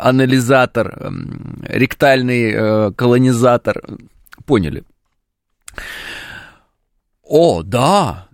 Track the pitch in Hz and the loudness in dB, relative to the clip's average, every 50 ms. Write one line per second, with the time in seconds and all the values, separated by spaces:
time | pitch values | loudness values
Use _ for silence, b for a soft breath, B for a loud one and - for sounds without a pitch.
0 | - 127 127 131 131 131 131 131 123 113 135 131 127 123 - 117 110 92 - - | 0 2 2 4 2 2 2 2 2 2 2 2 2 2 0 -2 -4 -4 -6 -10
1 | - - 92 - - - - - - - - - - - - - 135 127 - - | -12 -12 -10 -10 -10 -12 -12 -14 -14 -14 -14 -14 -12 -8 -2 0 0 0 0 2
2 | 147 143 135 131 127 123 123 123 117 110 107 107 110 107 107 107 107 104 98 - | 2 4 4 2 2 0 0 0 0 0 0 0 0 0 2 2 0 0 -2 0
3 | 123 123 120 123 131 131 127 117 120 127 120 117 - - 101 - - - 104 - | 2 2 4 4 4 4 2 4 4 4 4 2 0 -2 -6 -6 -8 -12 -16 -18
4 | - - _ _ _ _ - - - - 147 113 90 76 67 - - - _ _ | -18 -20 _ _ _ _ -20 -20 -2 0 0 2 2 -2 -4 -8 -12 -16 _ _
5 | _ _ _ _ _ _ _ _ _ _ _ _ _ - B B B B B B | _ _ _ _ _ _ _ _ _ _ _ _ _ -20 B B B B B B
6 | B B B B B B B B B B B B B B B _ _ _ _ _ | B B B B B B B B B B B B B B B _ _ _ _ _
7 | _ _ _ _ _ - 143 151 170 170 113 85 82 95 95 120 127 151 190 202 | _ _ _ _ _ -2 2 2 4 4 2 0 -4 -4 -2 0 2 2 2 2
8 | 180 120 85 90 - _ | 0 -2 -4 -8 -14 _